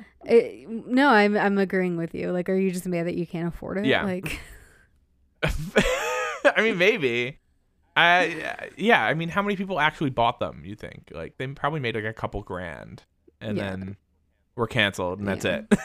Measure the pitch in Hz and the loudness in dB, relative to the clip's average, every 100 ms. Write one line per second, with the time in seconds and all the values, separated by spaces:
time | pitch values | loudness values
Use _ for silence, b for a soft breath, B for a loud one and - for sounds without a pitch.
0 | - _ - 233 127 104 143 226 190 254 | -10 _ 4 4 4 -4 -12 -10 0 4
1 | 285 214 208 208 202 196 190 190 180 170 | 6 6 6 4 2 2 2 0 0 -2
2 | 165 - 175 180 180 190 190 180 180 170 | -4 -4 -4 -2 0 2 2 -2 -4 -2
3 | 170 175 165 165 170 - - 185 240 233 | -2 -4 -4 -4 -4 -6 -6 -2 2 2
4 | 196 180 - - B B B B B _ | 0 -4 -6 -10 B B B B B _
5 | _ _ _ - - - 165 453 508 523 | _ _ _ -6 -4 -2 0 2 2 0
6 | 466 508 494 - - 180 220 190 185 233 | -2 -4 -6 2 2 4 2 2 2 2
7 | 131 120 123 - _ _ _ _ _ - | 0 0 -4 -8 _ _ _ _ _ 4
8 | 170 180 165 160 139 - - - 214 185 | 6 6 2 -2 -8 -8 -12 -2 4 4
9 | 110 156 170 180 202 190 196 180 151 - | 4 0 -2 -2 -2 -2 -2 0 0 0
10 | 143 120 117 - 90 58 80 107 - - | -2 2 0 0 -6 -8 -14 -14 -14 -16
11 | - 78 80 - 131 139 143 156 120 113 | -16 -12 -12 -10 -10 -4 -2 -2 -2 -4
12 | 107 110 110 101 - 90 87 60 53 - | -4 -6 -8 -8 -8 -8 -8 -10 -14 -18
13 | _ _ _ - 113 104 98 95 95 101 | _ _ _ -12 -6 -4 -4 -6 -10 -14
14 | _ _ _ _ _ - 113 120 101 98 | _ _ _ _ _ -6 -2 2 2 2
15 | 90 95 101 95 101 85 - - | -4 -2 -2 -2 0 0 2 0